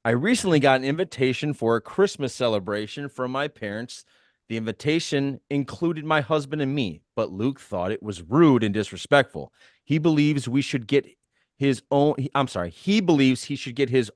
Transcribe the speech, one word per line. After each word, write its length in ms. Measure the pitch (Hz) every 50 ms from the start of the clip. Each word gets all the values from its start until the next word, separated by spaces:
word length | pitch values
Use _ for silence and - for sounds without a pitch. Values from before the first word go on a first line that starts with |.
| _
I 60 | 117
recently 480 | 117 123 151 214 254 - - 190 165 147
got 220 | 139 139 131 131
an 40 | 131
invitation 680 | 135 147 165 190 - - - 135 131 123 - - 147 139
for 240 | - 117 113 117
a 40 | 113
Christmas 540 | - - - - 196 190 - - 139 120 -
celebration 720 | - 127 117 110 101 92 104 104 104 107 104 - 147 143 139
from 220 | - - 127 127
my 160 | 131 135 143
parents. 580 | 147 - _ 117 104 101 110 120 123 - - - _ _ _ _ _ _ _ _ _
The 80 | 113
invitation 840 | 113 110 113 110 - - 151 156 165 - - 151 139 139 139 135 - - _
included 540 | 143 143 135 - - - 175 170 170 156 147
my 160 | 156 156 151 135
husband 380 | - 160 151 139 135 151 151 143
and 120 | 131 139
me, 280 | 147 123 92 78 - _ _ _
but 160 | - 110 -
Luke 300 | 92 95 110 135 135 -
thought 320 | - - 104 90 90 95 110
it 100 | - -
was 200 | 107 98 85 87
rude 420 | 78 113 156 170 151 131 117 110
and 80 | 104 98
disrespectful. 800 | 107 101 - - 90 - - 147 143 131 - - 78 69 - _ _ _ _ _ _ _
He 140 | - 143 160
believes 500 | 151 170 156 147 147 151 151 139 - 120
we 140 | 120 143 135
should 240 | - - 131 113 -
get 180 | 139 139 - - _ _ _ _ _ _ _ _ _ _
his 240 | 139 139 131 - - _
own, 240 | 143 139 143 151 143
he, 140 | - 127 - -
I'm 140 | 139 139 -
sorry, 220 | - 95 87 87
he 300 | - - - 185 202 220
believes 440 | 190 175 165 139 135 131 127 - -
he 120 | - 143
should 180 | 131 - 135 120
get 160 | 127 139 120
his 200 | 123 131 117 - -